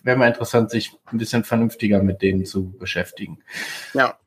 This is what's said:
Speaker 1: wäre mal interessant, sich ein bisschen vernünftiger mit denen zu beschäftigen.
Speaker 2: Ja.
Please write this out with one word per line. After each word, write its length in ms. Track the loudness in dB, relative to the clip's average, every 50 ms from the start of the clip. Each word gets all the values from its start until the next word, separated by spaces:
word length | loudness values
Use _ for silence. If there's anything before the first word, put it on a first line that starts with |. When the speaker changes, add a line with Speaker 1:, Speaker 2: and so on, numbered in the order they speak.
| 0
Speaker 1:
wäre 120 | 0 4
mal 100 | 4 4
interessant, 440 | 4 4 2 -2 0 2 2 2 2
sich 220 | 0 -4 -4 -6 -12 _ _ -6
ein 60 | -6
bisschen 260 | -4 -4 0 0 -2 0
vernünftiger 580 | 0 0 2 0 0 -2 -2 0 2 2 4
mit 200 | 2 2 0 2
denen 240 | 0 2 2 0 -2
zu 260 | -2 -4 -4 -6 -6
beschäftigen. 680 | -8 -12 -10 -6 -4 -4 -4 -6 -8 -14 -14 -14 -14 -16 _ -16 -14 -12 -12 -12 -12 -14 -12 -4 0
Speaker 2:
Ja. 220 | 2 2 2 0 _ _